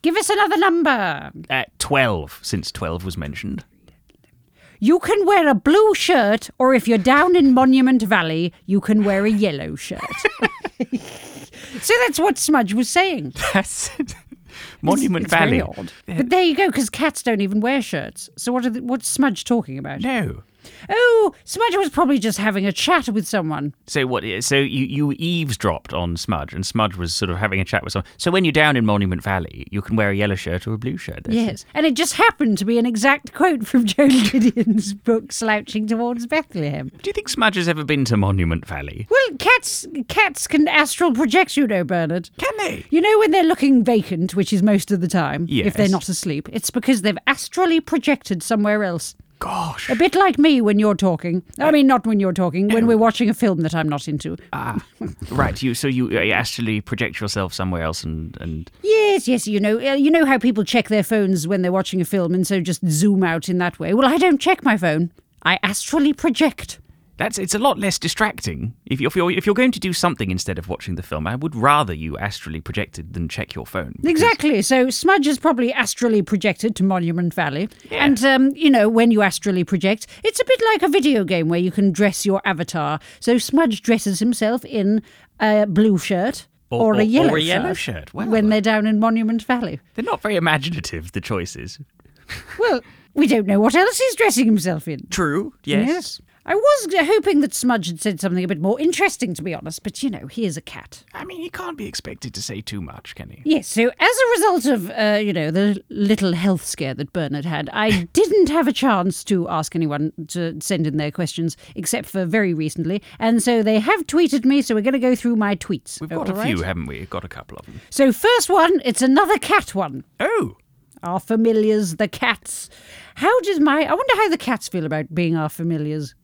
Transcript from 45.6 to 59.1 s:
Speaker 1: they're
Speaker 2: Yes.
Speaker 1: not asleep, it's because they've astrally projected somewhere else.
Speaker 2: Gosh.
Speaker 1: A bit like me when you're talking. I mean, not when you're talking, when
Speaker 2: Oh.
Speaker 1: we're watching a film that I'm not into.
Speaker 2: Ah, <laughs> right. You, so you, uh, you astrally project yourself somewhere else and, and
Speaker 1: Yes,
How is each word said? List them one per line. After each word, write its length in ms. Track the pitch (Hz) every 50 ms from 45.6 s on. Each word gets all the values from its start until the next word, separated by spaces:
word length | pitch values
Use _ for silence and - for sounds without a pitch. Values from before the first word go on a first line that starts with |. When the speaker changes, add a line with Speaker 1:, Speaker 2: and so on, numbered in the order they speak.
| - 208
Speaker 1:
they're 140 | - - 208
Speaker 2:
Yes. 40 | 190
Speaker 1:
not 180 | 196 185 - -
asleep, 400 | 185 - - 185 147 143 151 -
it's 160 | - 220 - -
because 300 | - 254 - - 269 214
they've 180 | 175 214 190 - _
astrally 540 | - 277 - - - - 349 370 349 330 330
projected 600 | 311 - - 294 - - 285 - _ - 202 170
somewhere 420 | - - 233 208 208 208 208 214 208
else. 300 | 185 170 160 - - - _ - _ _ _
Speaker 2:
Gosh. 500 | - - - - - 160 - - - -
Speaker 1:
A 60 | 262
bit 180 | 220 339 370 -
like 240 | 359 392 370 269 -
me 220 | 285 320 294 254
when 180 | 226 208 208 208
you're 160 | 214 208 202
talking. 480 | - 202 190 170 156 - 175 170 185 - _ - -
I 120 | 277 311
mean, 160 | 302 294 277
not 200 | 262 262 240 -
when 140 | 226 226 202
you're 140 | 196 185 180
talking, 340 | 190 185 175 139 180 196 208
when 160 | 226 226 233
Speaker 2:
Oh. 40 | 233
Speaker 1:
we're 100 | 226 214
watching 320 | 226 226 214 - - 208
a 20 |
film 280 | 220 - 240 208 185 160
that 120 | 165 156 156
I'm 140 | 165 160 156
not 180 | 147 143 -
into. 300 | - 151 143 - 156 165 170 - -
Speaker 2:
Ah, 320 | - - - 120 117 214 - _ _ _
<laughs> 300 | 226 - - _ - -
right. 320 | - 135 139 117 - -
You, 100 | 131 131 117
so 140 | - - 139
you, 180 | 131 123 127 - - 107
uh, 20 |
you 120 | 85 104
astrally 500 | 98 95 117 - - - 117 110 110 104
project 380 | 104 - 127 98 - - - -
yourself 340 | 107 101 - 107 95 87 -
somewhere 280 | - 95 92 90 85
else 220 | 80 80 80 - -
and, 320 | 80 78 80 80 78 - -
and 300 | - 82 80 78 82 - _ _
Speaker 1:
Yes, 440 | - 403 440 440 427 415